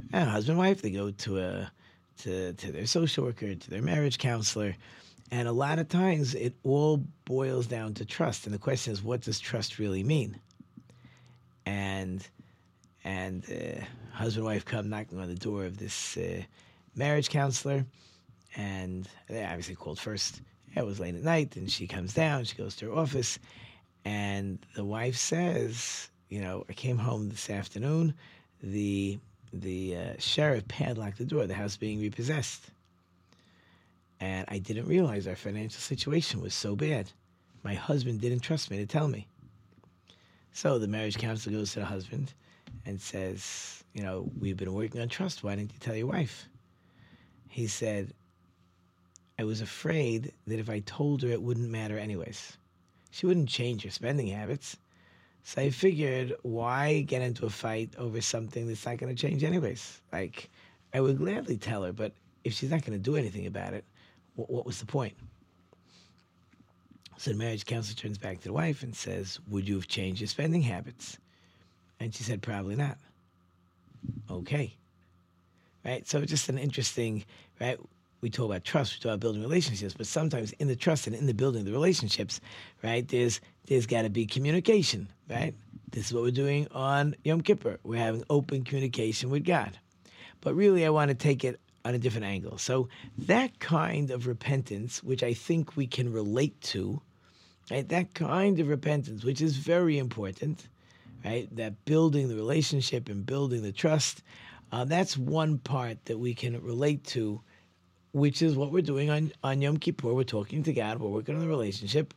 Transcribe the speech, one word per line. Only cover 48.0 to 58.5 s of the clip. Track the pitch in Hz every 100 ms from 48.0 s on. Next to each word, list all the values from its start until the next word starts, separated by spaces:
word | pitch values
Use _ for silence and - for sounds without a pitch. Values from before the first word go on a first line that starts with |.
| 98 - _ _ _ _ _ _ _ _ _ - _ -
"I |
was | 110 110
afraid | 107 - 156 160 123 113 135 - -
that | 110
if | 110
I | 107
told | 101 - 147 139
her, | 123
it | 117
wouldn't | 120 117 117
matter | 113 107 107
anyways. | 107 95 - - - - _ _ _ _ _
She | - 180
wouldn't | 180 131
change | - 120 110
her | 98
spending | - 117 143 107
habits. | 101 107 143 - - _ _ _ - _ _
So | - -
I | 139
figured, | 123 190 151 143 127 127 -
why | 123 113 117 131 147 151
get | 143 127
into | 127 117 113
a |
fight | - 113 110 113 -
over | 120 110
something | - 117 110